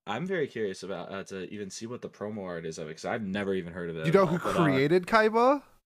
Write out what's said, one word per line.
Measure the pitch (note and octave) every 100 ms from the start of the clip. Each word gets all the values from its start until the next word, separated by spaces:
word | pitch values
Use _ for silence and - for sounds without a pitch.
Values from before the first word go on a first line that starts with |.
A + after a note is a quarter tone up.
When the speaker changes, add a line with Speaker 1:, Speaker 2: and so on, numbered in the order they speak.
| -
Speaker 1:
I'm | A2 F#3
very | F#3+ B2+
curious | A#2 G#2 F#2
about, | F#2 F2 -
uh, | G2 F2+
to | F#2+ F2+
even | G#2 G2
see | - A2+
what | A#2+
the | F#2
promo | - G#2 G#2+
art | F#2 E2+ E2
is | E2
of | D#2
it, | E2
'cause | F#2
I've | A#2
never | G2 G2 G2
even | F#2+ E2+
heard | F2 E2+
of | E2
it |
Speaker 2:
You | A2
Speaker 1:
at |
Speaker 2:
know | G3
Speaker 1:
all, | F#3
Speaker 2:
who | F3
Speaker 1:
but, | - F#3
uh, | D#3
Speaker 2:
created | C3 C#3+ F#3 F3+
Kaiba? | A3 G#3+ A3+ B3 C#4+ - _